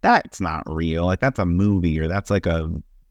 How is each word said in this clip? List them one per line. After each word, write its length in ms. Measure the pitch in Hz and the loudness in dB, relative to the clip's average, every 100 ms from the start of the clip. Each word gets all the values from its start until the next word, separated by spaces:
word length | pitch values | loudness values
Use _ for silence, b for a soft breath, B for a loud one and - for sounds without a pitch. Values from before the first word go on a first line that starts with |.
"That's 400 | 220 240 - - | 2 2 0 -6
not 220 | 87 80 - | -4 -4 -4
real. 380 | 80 82 80 87 | -2 0 0 0
Like, 160 | 92 | 0
that's 180 | 135 - | 0 0
a 60 | 90 | 0
movie 520 | 87 101 98 85 78 | 2 2 2 2 0
or 120 | 80 | 0
that's, 200 | 98 - | -2 -2
like, 160 | 101 90 | -2 0
a 240 | 82 80 - - - _ | -2 -2 -6 -10 -20 _